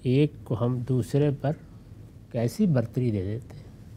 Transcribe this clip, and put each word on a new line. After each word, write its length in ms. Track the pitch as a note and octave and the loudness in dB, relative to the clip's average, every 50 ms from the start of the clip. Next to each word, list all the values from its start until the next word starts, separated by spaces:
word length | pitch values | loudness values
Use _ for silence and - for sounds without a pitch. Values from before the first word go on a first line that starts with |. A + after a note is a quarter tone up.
| - | 0
एक 260 | C3 B2 C#3 D3+ D3 - - - | 2 4 4 4 2 0 -6 -6
को 80 | - C3 | -4 -2
हम 240 | G2 A#2 A#2+ B2+ B2 A#2 | 0 0 0 0 0 0
दूसरे 460 | - C3 B2 G#2+ - - C#3 D3 D3 | 0 0 0 2 2 2 2 2 2
पर 200 | C3+ C#3 - - E3 - - - - - - - - - - - - - - - | 2 0 -2 -2 -2 -4 -8 -16 -20 -20 -20 -20 -20 -20 -20 -20 -20 -20 -16 -6
कैसी 340 | - A#2+ A#2 A#2+ - - G#3+ F#3 | -2 0 0 0 2 2 4 4
बरतरी 420 | D3 B2 A2 - - C3 B2+ A#2+ | 4 4 2 2 0 0 0 2
दे 120 | G#2 G2 | 2 0
देते 340 | F2+ G2 G#2+ A#2+ - - - | 0 -2 -4 -6 -8 -12 -16
हैं। 80 | - - - - - - - - | -16 -18 -18 -18 -18 -18 -18 -18